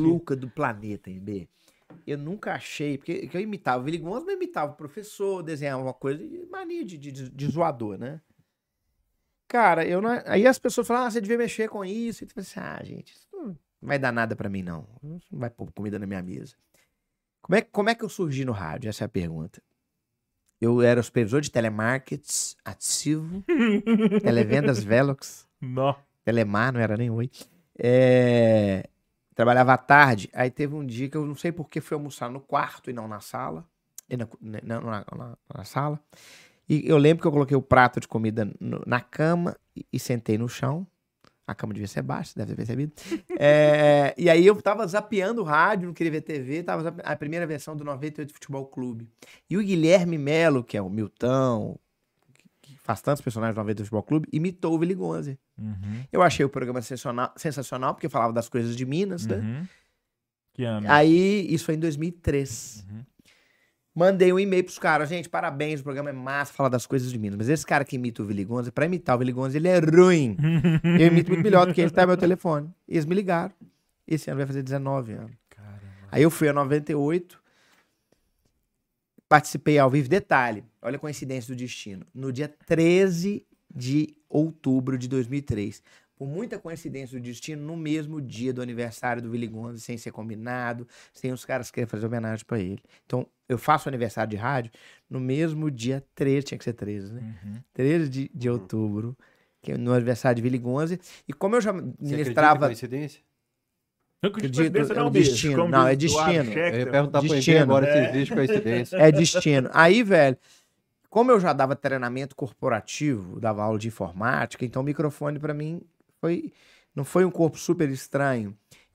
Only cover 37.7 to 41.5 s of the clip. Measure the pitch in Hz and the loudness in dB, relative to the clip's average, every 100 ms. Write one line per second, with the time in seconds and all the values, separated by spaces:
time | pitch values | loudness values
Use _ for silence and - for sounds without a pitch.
37.7 | 127 123 - - 113 110 113 104 - 120 | 6 6 4 -6 -2 -2 -2 -4 -4 -8
38.7 | 120 - 123 - - 156 175 175 - _ | -6 -4 -4 -4 -2 0 0 -2 -8 _
39.7 | - - 131 - 120 113 107 120 - 123 | -18 -10 -8 -4 -4 0 -2 -2 -4 -4
40.7 | 156 190 _ _ _ _ _ - | -4 -8 _ _ _ _ _ -12